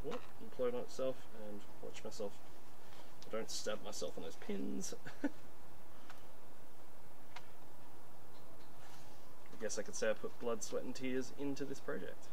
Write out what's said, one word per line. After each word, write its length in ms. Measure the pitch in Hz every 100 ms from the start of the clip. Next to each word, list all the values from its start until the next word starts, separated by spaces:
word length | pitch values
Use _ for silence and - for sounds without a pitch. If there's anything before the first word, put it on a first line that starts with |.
whoop, 160 | - - - -
implode 300 | - - 123
on 60 | 123
itself, 360 | - - 131 131 - 117 104
and 120 | 104 - -
watch 200 | - -
myself. 280 | 110 - 101 - - - - - - - - - -
I 20 | 110
don't 140 | 110
stab 320 | - 110 107
myself 280 | 101 104 78 -
on 80 |
those 120 | 82 -
pins. 580 | - 202 202 202 180 - -
<laughs> 160 | -
I 40 | 277 - - - - - - - - - - - - - - - - - - - - - - - - - - - - - - - - - - - - - - - - - - -
guess 180 | 107 107
I 40 |
could 120 | 101
say 160 | - 113
I 20 |
put 260 | 107 110 -
blood, 220 | 120 113
sweat 180 | - 127
and 120 | -
tears 380 | 123 131 131 123 -
into 260 | 143 135
this 140 | 135 135
project. 460 | - - 139 - -